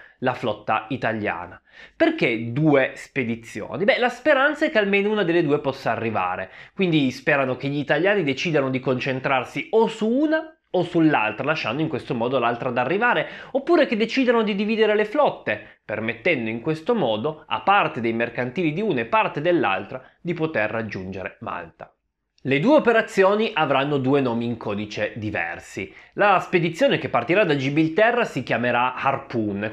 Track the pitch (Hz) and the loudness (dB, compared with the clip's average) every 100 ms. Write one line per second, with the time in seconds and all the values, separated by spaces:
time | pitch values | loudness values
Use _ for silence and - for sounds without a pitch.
0 | - - 127 123 120 104 - 110 - 127 | -20 -6 -4 -2 -4 -4 -2 -2 -2 -4
1 | 120 113 101 85 87 95 _ - - - | -4 -2 -4 -6 -10 -16 _ -20 -10 0
2 | 339 320 151 113 117 120 156 139 131 - | 0 2 0 0 -4 0 4 4 2 -2
3 | - 135 117 117 - 110 - 123 208 202 | -10 -6 -4 -4 -10 -12 -8 -4 0 2
4 | 240 240 302 269 285 294 311 226 202 202 | 0 -2 0 2 2 0 0 0 0 2
5 | 202 214 175 170 156 147 139 127 131 110 | 0 0 2 2 2 0 -2 -4 -2 -2
6 | 113 107 90 92 95 - - - 185 156 | -2 -2 -2 -4 -8 -14 -12 -2 0 2
7 | 131 - - 143 131 127 139 143 139 151 | 0 -2 0 0 0 -2 -4 -4 -2 0
8 | 180 208 147 131 180 151 135 131 135 123 | 2 0 0 -2 0 0 0 -2 -2 -2
9 | 139 131 139 135 120 143 - 220 220 - | -2 -4 0 -2 -2 -8 -2 2 2 0
10 | 214 254 311 320 320 - _ 180 175 170 | 0 2 2 0 -4 -16 _ -2 0 4
11 | 160 135 110 107 135 156 113 127 160 120 | 4 4 -2 -2 -4 -4 -2 -2 -4 -4
12 | - 127 120 135 120 120 131 120 127 190 | -6 -4 -2 0 0 -2 -4 -2 -2 0
13 | 240 170 143 - - 262 269 339 269 214 | 0 0 -2 -8 -6 -4 2 4 4 2
14 | 226 262 247 233 214 196 208 220 214 214 | 0 0 2 2 2 0 0 2 4 4
15 | 208 294 254 - - 104 - - - 107 | 2 2 2 0 -4 -4 -6 -18 -8 -4
16 | 113 117 185 147 113 113 135 156 - 240 | -4 -2 0 0 0 -4 -4 -4 -2 0
17 | 131 107 147 156 - 110 - 196 160 131 | 2 0 -2 -4 -6 -4 2 4 4 0
18 | 117 113 120 117 123 127 165 151 220 135 | -2 0 -2 -2 -4 -2 -2 0 -2 -2
19 | 113 220 190 - 160 175 110 95 104 127 | 0 2 2 0 2 2 2 0 -4 -12
20 | - _ 175 160 160 120 107 113 110 101 | -14 _ -6 -2 -2 0 -2 -2 -6 -8
21 | 92 95 92 - 101 90 82 - - _ | -8 -8 -10 -10 -10 -10 -10 -16 -20 _
22 | _ _ _ _ 143 139 202 302 220 220 | _ _ _ _ -2 2 4 4 4 2
23 | 220 - 190 208 220 - 151 135 143 143 | 2 4 4 4 0 0 2 2 2 0
24 | 127 143 127 117 120 117 113 101 104 - | 2 2 2 0 -4 -4 -4 -4 -6 -4
25 | 107 120 104 98 85 85 - - 95 - | -4 -4 -6 -4 -4 -8 -12 -10 -12 -12
26 | - - 202 180 - 185 170 165 269 190 | -10 0 4 4 2 0 0 2 2 2
27 | - 127 117 180 208 196 131 147 156 160 | 0 0 2 2 2 2 0 2 2 4
28 | 220 233 175 139 120 117 123 120 127 - | 2 2 -2 -4 -2 -2 0 0 0 0
29 | 117 107 - 117 104 98 107 | -2 -2 -4 -4 -2 -2 0